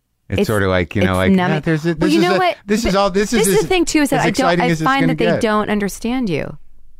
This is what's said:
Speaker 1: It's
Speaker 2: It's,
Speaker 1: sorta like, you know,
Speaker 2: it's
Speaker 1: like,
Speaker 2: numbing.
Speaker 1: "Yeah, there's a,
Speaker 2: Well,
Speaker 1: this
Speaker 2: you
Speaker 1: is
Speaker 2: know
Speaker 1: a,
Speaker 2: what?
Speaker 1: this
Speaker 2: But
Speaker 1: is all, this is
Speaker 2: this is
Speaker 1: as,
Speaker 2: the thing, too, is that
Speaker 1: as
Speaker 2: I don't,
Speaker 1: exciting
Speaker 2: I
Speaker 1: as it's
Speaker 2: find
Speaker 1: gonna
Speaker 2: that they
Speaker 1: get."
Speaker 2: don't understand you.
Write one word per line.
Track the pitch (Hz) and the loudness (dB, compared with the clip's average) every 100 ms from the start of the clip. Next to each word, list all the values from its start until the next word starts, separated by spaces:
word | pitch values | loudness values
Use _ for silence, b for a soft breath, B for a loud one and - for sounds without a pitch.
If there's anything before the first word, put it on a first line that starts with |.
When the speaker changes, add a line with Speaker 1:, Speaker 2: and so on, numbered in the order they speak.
| _ _ - | _ _ -6
Speaker 1:
It's | 104 | -2
Speaker 2:
It's, | 202 | 0
Speaker 1:
sorta | 104 98 | 0 2
like, | 92 87 107 | 0 0 0
you | |
know, | 95 | 0
Speaker 2:
it's | 92 | 2
Speaker 1:
like, | 92 | 2
Speaker 2:
numbing. | 185 180 156 | 2 2 0
Speaker 1:
"Yeah, | |
there's | 165 160 | -2 -2
a, | 165 | -2
Speaker 2:
Well, | 156 | -2
Speaker 1:
this | 294 | 0
Speaker 2:
you | 311 | 2
Speaker 1:
is | |
Speaker 2:
know | 349 370 | 2 2
Speaker 1:
a, | |
Speaker 2:
what? | 359 - 202 | 0 -2 -2
Speaker 1:
this | 220 | -2
Speaker 2:
But | 233 | 0
Speaker 1:
is | 185 | 0
all, | 202 | 2
this | 190 208 | 0 0
is | 240 | 0
Speaker 2:
this | 440 | 2
is | 190 | 2
Speaker 1:
as, | |
Speaker 2:
the | 175 | 2
thing, | 370 | 0
too, | 330 311 | 2 0
is | 277 | 2
that | 262 | 0
Speaker 1:
as | - | 0
Speaker 2:
I | |
don't, | 202 202 | 0 2
Speaker 1:
exciting | 175 | 2
Speaker 2:
I | - | 0
Speaker 1:
as | |
it's | 165 | 0
Speaker 2:
find | 160 - | 0 2
Speaker 1:
gonna | 165 | 0
Speaker 2:
that | 151 | 0
they | - | 0
Speaker 1:
get." | - | 2
Speaker 2:
don't | 220 214 - | 0 0 0
understand | 208 202 - 226 262 226 | -2 -4 -4 -4 -4 -2
you. | 147 - 151 - - - | -4 -6 -10 -16 -18 -18